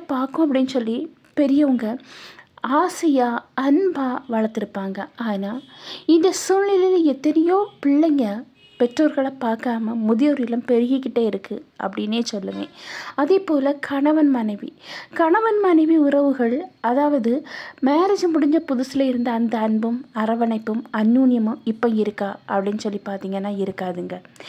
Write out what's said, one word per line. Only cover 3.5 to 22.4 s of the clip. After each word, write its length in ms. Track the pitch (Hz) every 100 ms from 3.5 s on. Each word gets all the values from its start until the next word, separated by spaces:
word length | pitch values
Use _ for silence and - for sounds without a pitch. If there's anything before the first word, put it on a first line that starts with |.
| -
அன்பா 480 | 269 285 381 302 262 254 -
வளர்த்துருப்பாங்க. 680 | 226 220 220 208 202 196 190 196 -
ஆனா 360 | 233 202 196 240 - - - - -
இந்த 220 | 330 359 349
சூழ்நிலையில 640 | - 381 403 392 370 370
எத்தனையோ 540 | 320 269 302 302 330 381 415 -
பிள்ளைங்க 460 | 285 277 330 285 220 208 269 _ _ -
பெற்றோர்களை 500 | 240 240 302 294 269 269
பார்க்காம 540 | 247 226 254 233 220
முதியோர் 460 | 233 214 226 294 277
இல்லம் 240 | 233 233 -
பெருகிக்கிட்டே 560 | 240 240 262 262 233 226
இருக்கு 300 | 196 - 208 - -
அப்படின்னே 420 | 196 208 208 226
சொல்லுவேன். 460 | 233 214 190 196 202 - - - -
அதே 220 | - 285 381
போல 340 | 381 294 269 285
கணவன் 500 | - 277 285 311 294
மனைவி, 400 | 254 220 202 - - - - -
கணவன் 460 | - 330 403 453 427
மனைவி 360 | 392 320 311 330
உறவுகள், 600 | 285 285 285 269 233 247 370 _
அதாவது 520 | 226 247 294 294 226 262 - - - -
மேரேஜ் 420 | 254 294 392 403 359
முடிஞ்ச 260 | 320 285 311 320
புதுசுல 400 | 254 262 269 269
இருந்த 240 | 247 240
அந்த 220 | 226 233 226
அன்பும் 420 | 220 220 226 240 -
அரவணைப்பும் 680 | 220 220 233 233 220 220 220 - 220
அந்யூன்யமும் 680 | 220 240 262 240 214 -
இப்ப 280 | - 220 240
இருக்கா 360 | 220 208 208 202 208